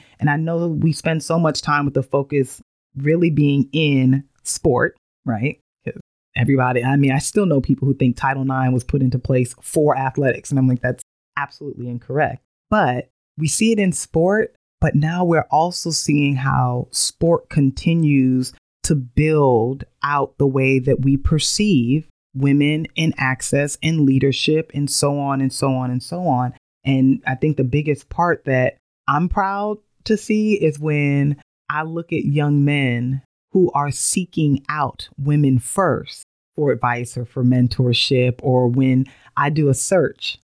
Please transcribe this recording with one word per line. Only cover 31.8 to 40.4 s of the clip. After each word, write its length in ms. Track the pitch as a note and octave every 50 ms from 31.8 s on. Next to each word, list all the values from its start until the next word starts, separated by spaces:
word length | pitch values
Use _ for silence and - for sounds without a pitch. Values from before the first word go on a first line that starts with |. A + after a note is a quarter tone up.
| D#3+
look 300 | D#3+ D#3+ E3+ E3+ - E3+
at 120 | D3+ D3
young 380 | C#3+ C#3+ D3+ D3 D3 D3 C#3+ C#3+
men 580 | C#3+ C#3+ C#3+ C#3 B2+ A#2+ A#2 A#2+ B2+ C3+ C3+ - _ _ _ _ _
who 200 | - F#3+ F3+ -
are 200 | - C#3+ C#3+ C#3+
seeking 720 | C#3 - - - - F#3+ F3+ - - E3 D#3 D3 C#3 C3+ - -
out 400 | D3 D3+ C#3+ B2 - - - - _
women 420 | - C#3 C#3+ D3 D3 D3 C3+ C3+ B2
first 640 | - - - G3 F#3+ D#3+ B2+ - - - - - - _ _ _ _ _ _
for 160 | - D3+ C#3
advice 460 | B2 B2 - B2 A#2+ A#2+ B2 - -
or 80 | B2 B2
for 180 | - - C3+ B2
mentorship, 960 | B2 B2+ B2+ B2 A#2 - - B2+ B2 A#2 - - - C#3 B2+ B2 B2+ B2 -
or 260 | - - B2+ B2+ B2+
when 380 | A#2+ B2 C3+ C3 C3 B2+ C3 C3+ - - _ _ - -
I 120 | - C#3+ D3
do 200 | D#3 D#3 D3+ C#3+
a 40 | C3+
search 640 | - - - G3 F3+ C#3 - - - - - - -